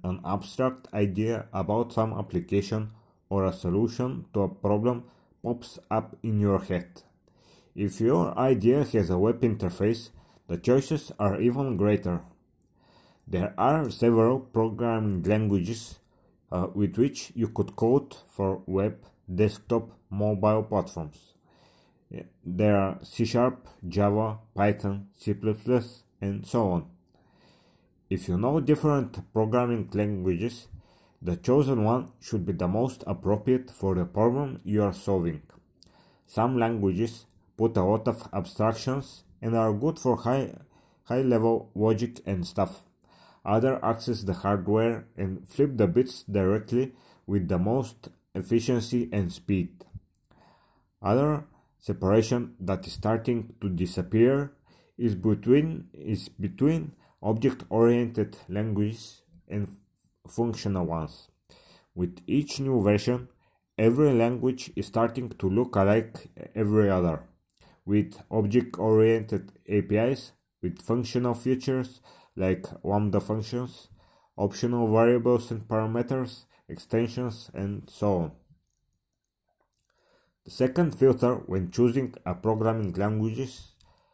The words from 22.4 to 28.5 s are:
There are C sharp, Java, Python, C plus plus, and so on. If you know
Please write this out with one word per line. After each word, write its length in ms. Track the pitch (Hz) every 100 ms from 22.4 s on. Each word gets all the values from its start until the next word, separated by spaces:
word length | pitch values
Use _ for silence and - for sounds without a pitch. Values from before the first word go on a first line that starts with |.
| 85
There 320 | 90 107 101
are 220 | 95 -
C 240 | - - 110
sharp, 420 | 117 127 127 - - 90
Java, 500 | 90 101 104 110 107 -
Python, 540 | - 104 104 101 101 98 -
C 160 | -
plus 240 | 101 110 107 120
plus, 380 | 123 113 - _ -
and 240 | 98 101 104
so 240 | 123 101
on. 160 | 87 - - _ _ _ _ _ _ _ _ _ _ -
If 160 | 92 -
you 100 | 90
know 220 | 120